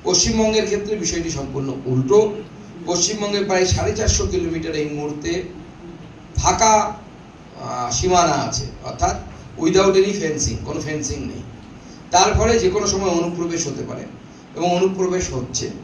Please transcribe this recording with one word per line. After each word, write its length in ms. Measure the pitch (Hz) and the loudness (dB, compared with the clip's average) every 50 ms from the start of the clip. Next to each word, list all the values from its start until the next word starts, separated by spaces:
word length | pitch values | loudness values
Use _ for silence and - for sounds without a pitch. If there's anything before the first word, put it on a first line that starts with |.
| - | 0
পশ্চিমবঙ্গের 600 | - 185 185 - 226 220 220 220 214 214 220 202 | 2 2 2 2 2 2 2 2 4 4 2 2
ক্ষেত্রে 280 | - 202 202 202 208 214 | 2 -2 -2 -2 -4 -4
বিষয়টি 340 | 190 175 - 175 170 165 165 | -4 -4 -4 -4 -4 -4 -4
সম্পূর্ণ 400 | 147 139 139 131 135 135 135 139 127 - - | -4 -6 -6 -6 -6 -6 -6 -6 -6 -6 -4
উল্টো। 340 | 127 127 131 131 - 202 208 220 208 - - - - - - - - - 175 175 | 0 0 0 2 6 6 6 6 4 0 -6 -12 -14 -16 -18 -18 -18 -16 -12 -6
পশ্চিমবঙ্গে 560 | 165 175 175 - - 214 214 208 208 202 202 190 196 | -4 -2 0 0 -2 -2 -2 -2 -2 0 -2 0 0
প্রায় 160 | 190 185 185 | 2 2 2
সাড়ে 260 | 180 - 208 214 214 214 220 | 2 2 0 0 -2 -2 0
চারশো 260 | 214 208 - - 208 190 | 0 0 0 0 0 0
কিলোমিটার 420 | 185 185 170 165 160 160 160 165 156 | -2 -2 -2 -2 -4 -4 -4 -4 -4
এই 120 | 151 151 147 147 | -4 -4 -4 -4
মুহূর্তে 360 | 147 147 151 147 151 147 165 170 185 180 - - - - - - - - - - - - - - - - - - - | -6 -6 -6 -6 -6 -4 -4 -4 -4 -6 -8 -12 -14 -16 -16 -18 -18 -16 -16 -16 -16 -18 -18 -18 -20 -20 -6 -4 0
ফাঁকা, 340 | - 170 185 185 226 220 214 | 2 2 2 4 4 6 6
আহ, 1120 | 214 - - - - - - - - - - - - - - - - - - - - - - - - | 6 4 2 -4 -8 -14 -18 -20 -20 -20 -20 -20 -20 -20 -20 -16 -14 -10 -8 -6 -4 -4 -2 -2 0
সীমানা 380 | - 185 180 180 170 160 143 139 135 - | 2 4 6 6 6 4 4 2 0 -2
আছে, 180 | - - - - - - - | -4 -6 -6 -8 -10 -12 -12
অর্থাৎ 320 | - - - 165 185 - - - - - - - - - - 160 | -12 -6 -2 -2 -2 -2 -2 -8 -12 -16 -16 -18 -16 -8 0 0
without 300 | 160 180 190 196 196 190 190 | 4 6 6 6 6 6 6
any 120 | 190 202 196 - | 4 4 2 -2
fencing, 380 | 240 - - 135 - - - - - - | -2 -2 -2 0 -2 -2 -2 -4 -6 -6
কোনো 120 | 160 165 - 151 | -6 -6 -4 -4
ফেন্সিং 320 | 156 151 143 - - 131 123 113 | -4 -4 -4 -6 -6 -6 -6 -8
নেই। 100 | - - - - - - - - - - - - - - - - | -8 -10 -12 -14 -16 -18 -18 -18 -18 -18 -18 -18 -20 -18 -12 2
তার 180 | - 175 190 208 214 196 | 4 6 6 6 6 4
ফলে 160 | 214 226 233 226 | 4 6 4 6
যে 100 | 185 185 | 4 4
কোনো 180 | 180 214 196 - 202 | 2 2 0 0 0
সময় 180 | 196 196 185 175 170 | 2 2 2 2 2
অনুপ্রবেশ 420 | 170 170 170 170 170 170 165 165 - - | 0 0 -2 -2 -2 -2 -2 -2 -2 -4
হতে 160 | - - 135 - | -4 -6 -8 -8
পারে 140 | 123 170 202 - - - - - - - - - - | -8 -10 -10 -12 -14 -18 -18 -20 -20 -20 -20 -14 -6
এবং 120 | - 165 180 175 175 | 0 2 2 4 4
অনুপ্রবেশ 480 | 185 190 190 - 185 180 180 185 175 - 135 | 4 2 2 2 0 0 0 0 -2 -2 -4
হচ্ছে 320 | 127 117 - - - - - - - | -6 -6 -4 -6 -6 -6 -6 -8 -10